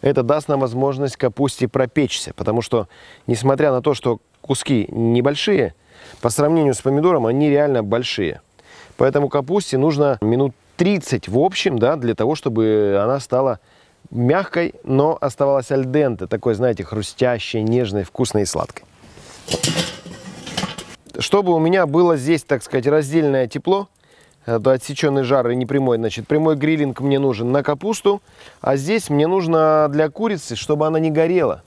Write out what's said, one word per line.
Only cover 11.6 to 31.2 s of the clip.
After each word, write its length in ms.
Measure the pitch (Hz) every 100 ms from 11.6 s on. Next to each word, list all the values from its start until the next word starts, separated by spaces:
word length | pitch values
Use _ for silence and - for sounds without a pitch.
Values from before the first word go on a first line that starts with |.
| 196 127
да, 180 | 117 156
для 180 | 120
того, 200 | 107 113
чтобы 680 | 151 139 113 110 107 104 98
она 180 | 107 139
стала 380 | - 127 135 113 _ _ _ _ -
мягкой, 640 | 120 120 165 190 165 170 -
но 320 | - 135 151 160
оставалась 500 | 139 - 139 139 123
аль 140 | 135
денте, 420 | 131 143 143 107 92
такой, 280 | 110 123
знаете, 300 | 104 123 107
хрустящей, 800 | 92 107 101 - 127 120 - 117
нежной, 420 | 110 123 117 101
вкусной 380 | 92 - 127 107
и 40 | 98
сладкой. 380 | 80 78 - - _ - - - - - - - 165 170 - - - - - - - - - - - - -
Чтобы 360 | - 202 185
у 40 | 165
меня 280 | 160 190 160
было 300 | 151 175 156
здесь, 260 | 131 165
так 200 | - 135
сказать, 240 | - 135 123
раздельное 600 | 151 139 160 151 135 123
тепло, 420 | 143 151 190 196 _ _ _ _ _
это 280 | - 117 117
отсеченный 500 | 131 - 139 156 139
жар 240 | 127 135 120
и 80 | 123
непрямой, 400 | 123 139 135 117
значит, 320 | 113 107 110
прямой 280 | 151 160 151
грилинг 440 | 151 160 143 123
мне 180 | 139 139
нужен 320 | 139 107 120
на 120 | 135
капусту, 600 | 117 143 202 220 196 202 _ - - -
а 160 | - 139
здесь 340 | 139 220 -
мне 160 | 147 156
нужно 640 | 190 165 165 156 156 151
для 180 | 143 156
курицы, 480 | 147 226 190 - 113
чтобы 300 | - 151 156
она 140 | 160
не 100 | 160
горела. 520 | 156